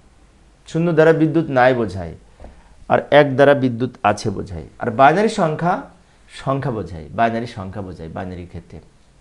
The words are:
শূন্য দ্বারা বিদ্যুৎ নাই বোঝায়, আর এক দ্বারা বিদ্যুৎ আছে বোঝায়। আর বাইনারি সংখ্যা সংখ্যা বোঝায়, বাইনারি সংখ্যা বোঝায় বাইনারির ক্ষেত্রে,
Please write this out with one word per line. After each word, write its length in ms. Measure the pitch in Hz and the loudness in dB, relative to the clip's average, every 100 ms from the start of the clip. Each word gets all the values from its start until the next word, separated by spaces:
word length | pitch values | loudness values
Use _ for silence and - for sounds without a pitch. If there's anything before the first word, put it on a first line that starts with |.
| _ _ _ _ _ _ - | _ _ _ _ _ _ -8
শূন্য 260 | 160 170 | -2 2
দ্বারা 200 | 156 160 | 4 6
বিদ্যুৎ 380 | 156 156 156 160 | 6 4 2 0
নাই 240 | 131 127 | 2 4
বোঝায়, 400 | 123 110 92 82 82 - - - - - _ - | 4 -2 -6 -10 -12 -20 -20 -20 -20 -20 _ -2
আর 100 | 123 - | -2 4
এক 240 | 143 143 | 4 4
দ্বারা 200 | 131 139 | 4 4
বিদ্যুৎ 360 | 139 127 113 127 - | 4 0 -2 -6 -4
আছে 280 | 101 104 113 | -2 -2 -4
বোঝায়। 320 | 98 95 82 71 - | -6 -8 -12 -14 -10
আর 120 | - | -4
বাইনারি 380 | 113 135 170 226 | 4 4 6 2
সংখ্যা 640 | - 165 151 170 214 - - _ _ _ - | 0 -2 0 -2 -4 -6 -20 _ _ _ -10
সংখ্যা 260 | - 139 139 | -6 -4 -4
বোঝায়, 340 | 107 85 85 76 | -6 -8 -12 -8
বাইনারি 320 | 98 117 113 117 | -2 0 0 -6
সংখ্যা 360 | - 95 104 | -10 -12 -10
বোঝায় 260 | 92 82 80 | -12 -12 -12
বাইনারির 380 | 95 92 90 87 | -10 -10 -12 -14
ক্ষেত্রে, 320 | 87 - 80 - _ _ _ | -16 -18 -20 -20 _ _ _